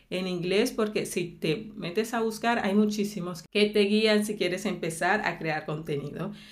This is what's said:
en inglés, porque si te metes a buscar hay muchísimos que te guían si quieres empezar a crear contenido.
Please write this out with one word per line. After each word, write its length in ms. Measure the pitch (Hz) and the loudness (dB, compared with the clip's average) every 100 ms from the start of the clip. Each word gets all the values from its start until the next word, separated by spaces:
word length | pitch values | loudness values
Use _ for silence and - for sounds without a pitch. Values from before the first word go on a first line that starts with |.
| - | -8
en 180 | 180 185 | -6 -4
inglés, 440 | 180 175 196 254 | -2 0 2 2
porque 340 | - 214 202 - | 0 -2 -2 -4
si 220 | 190 170 | -4 -6
te 440 | - 165 151 - - | -4 -2 -2 -4 -10
metes 400 | 165 214 226 233 | -6 -4 -2 0
a 60 | |
buscar 440 | 226 214 233 233 196 | -2 0 0 0 2
hay 80 | |
muchísimos 680 | 208 214 208 202 185 175 175 | 4 4 2 -2 -2 -6 -8
que 240 | - 202 208 | -2 2 4
te 140 | 214 | 4
guían 440 | 202 214 220 214 208 | 4 6 6 4 2
si 100 | 208 | 0
quieres 300 | 180 185 196 | 0 0 -2
empezar 560 | 175 165 160 180 208 | -2 -4 0 2 2
a 140 | 175 170 | 0 -2
crear 260 | 160 156 160 | -2 -2 -4
contenido. 640 | 156 160 147 147 - 190 - - | -6 -4 -4 -4 -6 -8 -8 -16